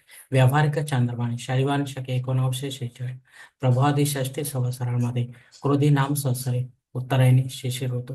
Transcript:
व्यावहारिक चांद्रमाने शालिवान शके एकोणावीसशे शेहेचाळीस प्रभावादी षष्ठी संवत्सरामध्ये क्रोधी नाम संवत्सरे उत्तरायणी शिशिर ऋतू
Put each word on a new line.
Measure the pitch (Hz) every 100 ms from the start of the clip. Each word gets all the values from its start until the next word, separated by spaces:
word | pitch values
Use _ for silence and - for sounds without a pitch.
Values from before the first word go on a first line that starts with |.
| _ - -
व्यावहारिक | 131 127 147 151 147
चांद्रमाने | 147 131 120 113 120 117
शालिवान | - 131 135 143 139
शके | - 127
एकोणावीसशे | 127 127 127 131 127 139
शेहेचाळीस | 131 120 - 123 127 - - - _
प्रभावादी | 131 123 143 147 147
षष्ठी | 139 131 -
संवत्सरामध्ये | 143 131 123 123 123 123 120 123 120 - - -
क्रोधी | 135 143 147
नाम | 143 139
संवत्सरे | 147 135 123 127 123 127 - _
उत्तरायणी | 127 127 131 127 127 131
शिशिर | - 123 123 127
ऋतू | 123 120